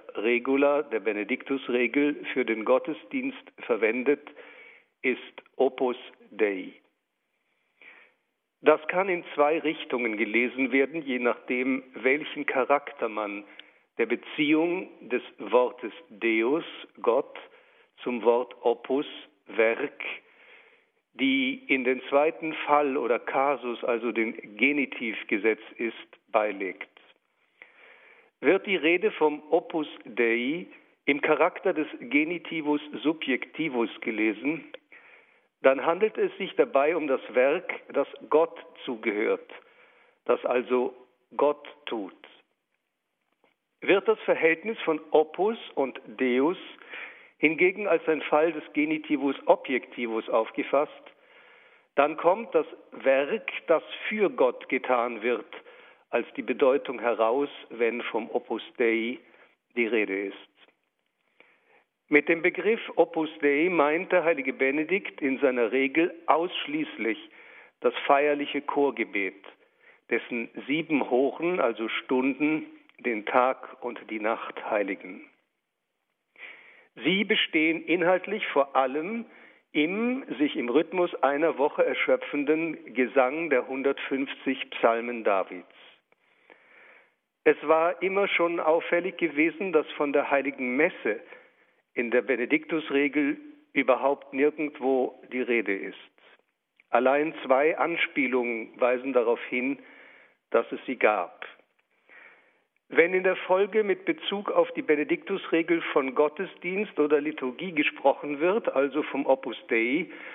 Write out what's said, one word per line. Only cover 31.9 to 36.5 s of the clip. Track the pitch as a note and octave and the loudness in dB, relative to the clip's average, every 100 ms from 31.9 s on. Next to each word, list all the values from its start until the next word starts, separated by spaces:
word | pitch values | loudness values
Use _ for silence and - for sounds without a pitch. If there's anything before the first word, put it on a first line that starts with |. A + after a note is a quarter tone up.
| E3 | -8
Genitivus | B2+ C#3 D#3 F3 - D#3+ D3 D3 - - | -2 0 0 -4 -8 -4 -2 -4 -6 -4
Subjektivus | C3 D#3+ - B2 - - D#3 B2 A2 - | -2 -2 -2 -4 -4 -6 -4 -2 -4 -4
gelesen, | A#2+ G#2+ A2 G2+ C3+ D#3 - - _ - - - _ _ _ _ | -6 -2 0 0 -4 -6 -10 -20 _ -20 -20 -20 _ _ _ _
dann | C3+ C3+ C3+ | 4 4 2
handelt | F3 A3 A3+ | 2 0 0
es | F#3+ - | -4 -4
sich | F#3 | -2